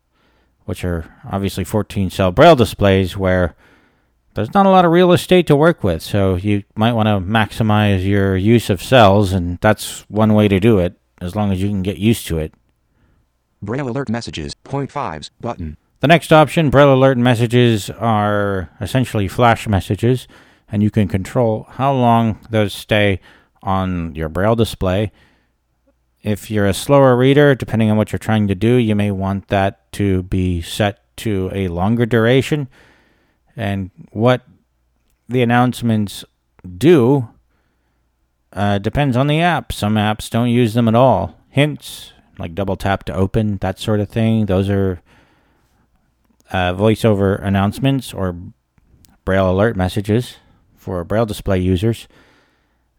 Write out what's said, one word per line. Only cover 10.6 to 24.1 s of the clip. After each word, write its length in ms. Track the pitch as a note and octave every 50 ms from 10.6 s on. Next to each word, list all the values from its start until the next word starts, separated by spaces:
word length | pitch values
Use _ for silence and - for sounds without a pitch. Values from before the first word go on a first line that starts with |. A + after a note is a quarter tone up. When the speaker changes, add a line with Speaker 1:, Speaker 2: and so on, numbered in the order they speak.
| F2 A#2 A2+ G2
Speaker 1:
it, 200 | F2 F2 - _ _ _ _ -
as 160 | F2+ F2+ F2+ G#2
long 160 | G#2 G2+ G2
as 80 | F2+
you 80 | F#2+ G2+
can 120 | G#2 G2
get 160 | F#2 F#2+ F#2+ C#2+
used 300 | G2 A2 A#2 - - -
to 100 | E2 D#2+
it. 160 | D#2 D#2+ _ _ _ _ _ _ _ _ _ _ _ _ _ _ _ _ _ _ _ _ _ -
Speaker 2:
Braille 260 | - G2+ A2+ C3+ D3 B2+
alert 220 | A#2 C#3 C#3 -
messages, 440 | G#2+ A#2 A2+ - D#2+ F#2 D#2 C#2+ -
point 380 | _ - - - C#3 C#3 B2+
fives, 400 | - C#3+ C3+ G#2 D#2 D#2 C#2+ - _ _
button. 380 | - A#2 A#2 - F2 D#2 D2+ - _ _ _ -
Speaker 1:
The 60 | - C3+
next 260 | E3+ D#3+ - - D#3+
option, 360 | D#3 D#3 B2+ - F3 D#3+ C#3
Braille 240 | A2 C3+ C#3+ C#3+ C3+
alert 240 | C3 C3 C3+ C3+ A#2+
messages, 720 | A#2+ B2 B2 A2 B2 A2+ A#2 B2 B2 A#2+ A2+ G#2 F#2+ -
are 800 | A2 - G2+ A#2 A2+ G#2 G#2 G#2 G#2 G#2 G2+ G2+ G2 F#2+ F#2 - _ -
essentially 480 | G#2 F#2 - C3 B2 - - A2+ G2+ F#2
flash 400 | - - B2 A#2 A2+ - - A#2
messages, 580 | G#2+ F#2 - - G2+ F#2+ - A#2 C3 B2 - - - - _ _ _ _ _ -
and 160 | - G#2 G#2
you 80 | G#2+
can 160 | - A2+ G#2 F#2+
control 600 | - G2 F#2 - - B2+ B2 A2+ A2 A2+ C3 -
how 240 | - - B2+ C#3 C#3
long 460 | C3 B2 A#2 A#2 A#2 A#2 A2+ G2+ - - -
those 240 | A2+ A2 G#2+ G2+ -
stay 480 | - - - A2+ G#2 G#2 G2+ F#2+ F2+ _ - - _ _ _ _ _ -
on 500 | G2+ F#2+ F#2+ F#2+ F#2 F#2 F2 E2 E2